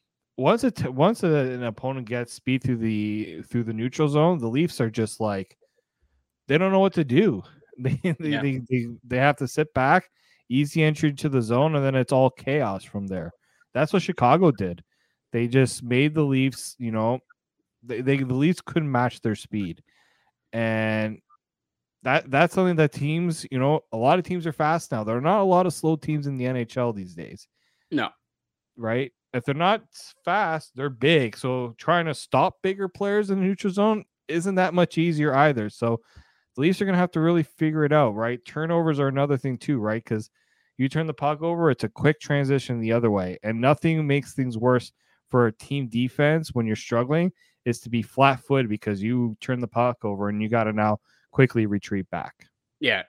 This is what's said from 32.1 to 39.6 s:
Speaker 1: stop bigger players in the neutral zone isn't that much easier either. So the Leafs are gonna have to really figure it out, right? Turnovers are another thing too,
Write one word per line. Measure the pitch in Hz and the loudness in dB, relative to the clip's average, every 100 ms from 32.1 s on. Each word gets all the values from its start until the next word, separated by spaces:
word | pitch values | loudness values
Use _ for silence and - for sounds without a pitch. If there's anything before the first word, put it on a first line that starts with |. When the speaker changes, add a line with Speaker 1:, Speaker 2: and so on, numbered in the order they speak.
Speaker 1:
stop | 160 - - 185 - | -6 -2 2 2 0
bigger | 190 196 190 | -6 -4 -8
players | - 202 208 202 | -4 -2 -2 -2
in | 196 | -2
the | 185 | -2
neutral | 196 202 | -2 -4
zone | 185 208 214 - _ - | 0 2 0 -6 _ -6
isn't | 165 185 | -4 -2
that | 185 185 175 | 0 0 2
much | 170 - | 2 2
easier | 170 151 151 | 0 2 2
either. | 135 151 123 107 | 4 4 2 -4
So | - 117 113 - - - _ _ | -2 -2 -2 -6 -20 -20 _ _
the | - | -2
Leafs | 156 190 | 0 2
are | 196 | 0
gonna | 180 | 2
have | 180 | 0
to | 165 | 2
really | 160 170 | 2 2
figure | 151 _ 156 156 147 | -2 _ -2 0 2
it | |
out, | 151 127 | 4 2
right? | 104 117 123 - | 0 -4 -4 -10
Turnovers | 151 160 170 160 143 | -8 -2 0 2 0
are | 139 | 0
another | 135 143 139 | 0 0 0
thing | 139 | -2
too, | 123 | -6